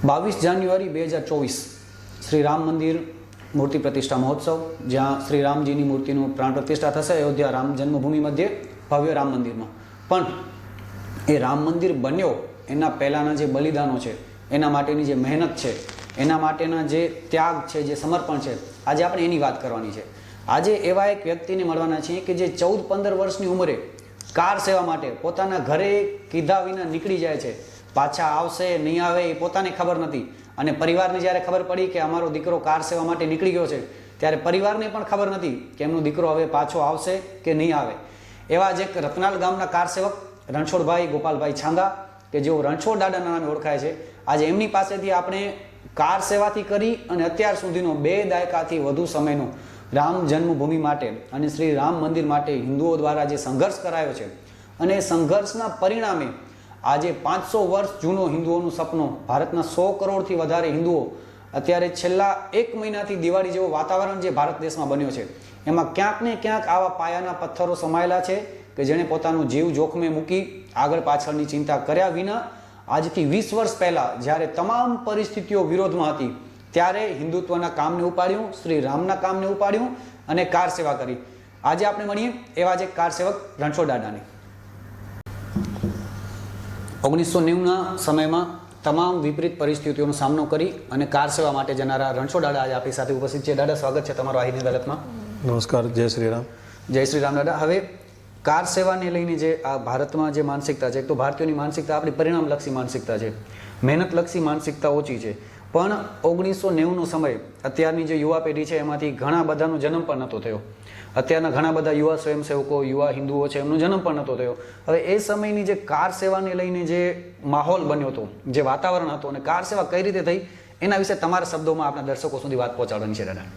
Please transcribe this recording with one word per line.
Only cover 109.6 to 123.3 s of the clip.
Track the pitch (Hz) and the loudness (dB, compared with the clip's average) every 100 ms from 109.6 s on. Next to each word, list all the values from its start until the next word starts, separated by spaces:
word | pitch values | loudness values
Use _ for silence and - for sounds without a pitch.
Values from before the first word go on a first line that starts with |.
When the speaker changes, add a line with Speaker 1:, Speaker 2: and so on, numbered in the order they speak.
| 160 160 | 0 2
Speaker 1:
જન્મ | 143 165 | 0 0
પણ | 165 135 | -2 -4
નહોતો | 127 110 | -2 -6
થયો. | 117 107 - - - - - - | -4 -6 -8 -18 -18 -18 -6 -2
અત્યારના | 131 160 160 | 2 2 2
ઘણા | 156 160 | 2 2
બધા | 160 156 | 2 2
યુવા | 147 151 156 | 4 4 2
સ્વયંસેવકો, | 156 151 147 143 139 143 | 0 -2 0 -2 0 0
યુવા | 135 135 143 | 0 2 0
હિન્દુઓ | 135 139 143 143 | 0 -2 0 0
છે, | 143 | 0
એમનો | 139 156 | 0 2
જન્મ | 170 190 | 4 2
પણ | 185 | 0
નહોતો | 147 139 120 | -2 -2 -2
થયો. | 123 123 - - - | -2 -4 -10 -12 2
હવે | 165 | 2
એ | 156 202 | 4 0
સમયની | 208 208 208 208 | 2 -2 0 -2
જે | 196 | 0
કાર | 196 - 147 180 | -2 0 0 0
સેવાને | 180 190 190 190 | 2 0 2 0
લઈને | 180 180 180 | -2 -2 -2
જે | 170 175 175 175 - - | 0 2 0 -2 -10 -10
માહોલ | 143 147 147 185 | 0 0 2 2
બન્યો | 151 147 135 | 2 0 -2
હતો, | 131 104 - - | -4 -8 -10 -2
જે | 131 | 0
વાતાવરણ | 135 135 185 180 165 | 2 2 2 0 0
હતું | 147 139 | -4 -8
અને | 139 | -8
કાર | 143 170 | -2 -2
સેવા | 180 202 | 0 -2
કઈ | 170 175 | 0 0
રીતે | 196 190 | 0 0
થઈ, | 160 185 - - - - | 0 0 -4 -18 -20 -4
એના | 185 196 | 0 2
વિશે | 196 | 2
તમારા | 190 165 180 | 0 2 0
શબ્દોમાં | 175 160 156 160 147 | 0 -2 0 2 0
આપણા | 139 | -2
દર્શકો | 135 131 - 131 | -4 -2 -2 -4
સુધી | 139 131 | -2 -2
વાત | 120 - | -2 -2
પહોંચાડવાની | 120 107 107 | -2 -2 -2
છે | 107 | -4
દાદા. | 92 | -4